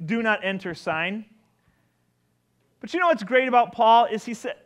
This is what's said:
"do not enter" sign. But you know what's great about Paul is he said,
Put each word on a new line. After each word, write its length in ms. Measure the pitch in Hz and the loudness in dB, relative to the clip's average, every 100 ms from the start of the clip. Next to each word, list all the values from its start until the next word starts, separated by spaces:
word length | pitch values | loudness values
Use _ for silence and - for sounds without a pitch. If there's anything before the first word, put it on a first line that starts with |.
"do 180 | 160 233 | -6 -2
not 220 | 220 214 | -2 -2
enter" 300 | 190 190 185 | -4 -6 -8
sign. 500 | 160 180 160 175 214 208 _ _ _ _ _ _ _ _ _ _ _ _ _ _ _ | -8 -4 -4 -4 -6 -12 _ _ _ _ _ _ _ _ _ _ _ _ _ _ _
But 140 | 226 | -8
you 60 | 349 | 0
know 80 | 349 | 0
what's 160 | 262 | 0
great 220 | 190 254 262 | 0 0 4
about 260 | 247 233 | 2 2
Paul 340 | - 220 233 202 | 2 6 6 4
is 180 | 208 | -2
he 80 | 240 | -8
said, 220 | 220 - - | -8 -8 -10